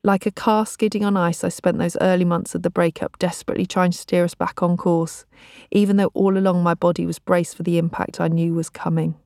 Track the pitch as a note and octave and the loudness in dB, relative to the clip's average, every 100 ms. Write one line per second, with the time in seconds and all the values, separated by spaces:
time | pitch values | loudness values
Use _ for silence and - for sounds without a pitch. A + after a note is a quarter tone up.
0 | G3 G3 G#3+ - - G#3+ A3 - A3 G#3+ | 2 0 0 -2 0 2 0 -2 -2 0
1 | G#3 G3 E3+ E3 F3+ - F3+ F3 E3+ - | 0 2 0 0 -4 -2 -2 0 -2 0
2 | F#3 F3+ F3 E3+ - F3 F3+ F3+ E3+ - | 2 4 2 0 -2 -4 -2 0 0 0
3 | - - F3+ - - - F#3 F#3+ F3+ F3 | -10 -4 -4 -4 -6 -4 -2 2 0 0
4 | - F3+ F3 - E3+ - F3 F3 F3+ E3+ | -2 0 0 -2 -6 -2 -2 0 2 0
5 | E3 - _ _ - - - G3+ G3+ G3+ | 0 -8 _ _ -20 -20 -2 0 2 2
6 | G3 - F#3+ F#3+ F#3+ F3+ F3 E3+ F3 F3 | 2 2 2 4 2 2 2 2 0 0
7 | E3+ E3 - F3+ E3+ - F3 E3+ E3 - | -4 -6 0 0 0 -4 -2 0 0 -4
8 | - - E3+ E3 E3+ E3 E3 - E3+ E3 | -8 -2 -2 0 0 -2 -6 -6 -2 -2
9 | D#3+ D#3 | -2 -6